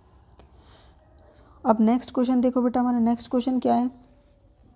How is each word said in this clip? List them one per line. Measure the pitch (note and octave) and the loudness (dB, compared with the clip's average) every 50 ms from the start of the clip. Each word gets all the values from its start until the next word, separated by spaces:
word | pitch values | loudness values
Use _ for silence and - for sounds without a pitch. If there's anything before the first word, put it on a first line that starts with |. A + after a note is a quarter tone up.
| _ _ - - - _ - - - - - - - - - - - - - _ _ _ - - - - _ _ - - - - - | _ _ -20 -20 -20 _ -20 -20 -20 -20 -20 -20 -20 -20 -20 -20 -20 -20 -20 _ _ _ -20 -20 -20 -20 _ _ -20 -20 -16 -4 0
अब | C4 A3 A3 | 0 2 4
नेक्स्ट | A3 A3 A#3+ B3+ - - | 4 2 2 0 -2 -4
क्वेश्चन | - C4+ B3 B3 C4 B3 | -4 -2 0 0 0 0
देखो | A#3+ B3+ B3+ C4 | 0 0 0 0
बेटा, | A#3+ B3 A#3 B3+ | 0 0 0 0
हमारा | B3 B3 B3 A#3+ | -2 0 0 0
नेक्स्ट | A3+ A#3 A#3+ A#3 - - | 0 0 0 -2 -4 -4
क्वेश्चन | - B3+ A#3+ C4+ B3+ B3+ | -4 -2 -2 -2 -2 -2
क्या | - B3 A#3 | 0 0 0
है, | A#3+ B3 B3+ - - - - _ _ _ _ _ _ _ _ _ _ _ - _ | 0 0 -4 -6 -12 -20 -20 _ _ _ _ _ _ _ _ _ _ _ -20 _